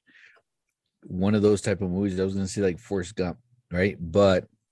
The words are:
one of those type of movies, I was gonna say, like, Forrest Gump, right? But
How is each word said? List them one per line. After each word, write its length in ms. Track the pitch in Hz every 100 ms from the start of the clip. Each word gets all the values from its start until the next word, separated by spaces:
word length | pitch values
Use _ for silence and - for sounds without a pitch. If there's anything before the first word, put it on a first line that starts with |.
| _ _ - _ _ _ _ _ _ _
one 300 | - 92 98 104
of 60 |
those 180 | 104 101
type 200 | - 95
of 80 | 95
movies, 280 | 90 101 92
I 40 |
was 100 | 95 98
gonna 120 | 95
say, 140 | 104
like, 180 | 98 82
Forrest 360 | - 98 85 -
Gump, 220 | 90 80 _ _ -
right? 260 | 87 98 -
But 480 | 82 98 98 92 - _ _